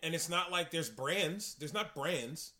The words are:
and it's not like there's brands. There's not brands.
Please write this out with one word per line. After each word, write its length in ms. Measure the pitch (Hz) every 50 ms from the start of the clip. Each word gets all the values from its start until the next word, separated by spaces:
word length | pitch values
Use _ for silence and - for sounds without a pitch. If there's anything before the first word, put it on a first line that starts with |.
| -
and 120 | 160 165
it's 140 | 165 - 160
not 220 | 170 180 180 175 180
like 180 | 180 170 -
there's 180 | - 165 156 113
brands. 680 | 107 110 131 143 180 202 185 156 180 208 208 - -
There's 180 | - 151 147 156
not 200 | 208 - - -
brands. 600 | 143 139 170 180 139 117 117 156 - - - -